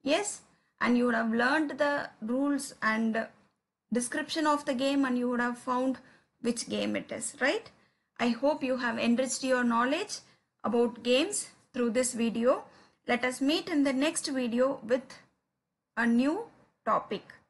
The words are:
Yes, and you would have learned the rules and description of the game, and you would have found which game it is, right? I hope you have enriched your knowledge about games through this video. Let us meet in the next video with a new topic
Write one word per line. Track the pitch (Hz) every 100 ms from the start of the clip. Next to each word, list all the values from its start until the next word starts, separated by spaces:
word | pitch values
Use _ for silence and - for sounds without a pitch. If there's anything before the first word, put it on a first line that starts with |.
Yes, | 269 330 403 - _ _ _ _
and | 226 240
you | 247
would | 226
have | 226
learned | 226 247 302 294 269
the | 294 285 - -
rules | 220 254 285 277 - -
and | 214 220 226 220 - _ _ _ _ _ _
description | 226 240 302 294 320 302
of | 294 294
the |
game, | 247 269 277
and | 269 247
you | 247
would | 240
have | 240 240
found | 262 247 262 247 - - _ _
which | 233 233 -
game | 208 202 202
it | -
is, | - - -
right? | 262 427 - _ _ _ _ -
I | 240
hope | 233 277 302
you | 262 254
have | 247 226
enriched | 233 233 262 -
your | 262 254 240
knowledge | 233 247 311 415 - - _ _ _
about | 226 233 240 233
games | 240 254 359 415 - - _
through | 247 240
this | 226 247
video. | 226 233 226 240 381 - - - _ -
Let | 240 254
us | 254
meet | 269 339 370
in | 302
the | 277
next | 262 302 330 -
video | 262 240 233 262 277
with | 214 247 - - _ _ _ _ _ _ _ -
a | 233
new | 233 269 381 466 _ _ _ -
topic | 196 - 196 - -